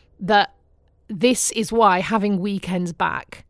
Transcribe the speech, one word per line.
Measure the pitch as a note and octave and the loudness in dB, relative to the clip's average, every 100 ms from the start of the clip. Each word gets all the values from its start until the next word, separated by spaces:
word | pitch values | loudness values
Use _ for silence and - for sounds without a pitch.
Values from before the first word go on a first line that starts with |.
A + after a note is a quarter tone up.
| _ _ | _ _
that | F#3 G#3 F#3+ _ _ _ _ _ - | 0 2 2 _ _ _ _ _ -14
this | G3+ A#3+ B3+ - | 0 2 2 0
is | - A3 | -4 -2
why | A3+ G#3+ F3+ | 2 4 4
having | F#3 A3 G#3 G3 | 0 -2 0 0
weekends | G3+ G3 - F3+ F3 | -2 -6 -4 -4 -4
back | E3 F3 - - - | -4 -4 -4 -10 -18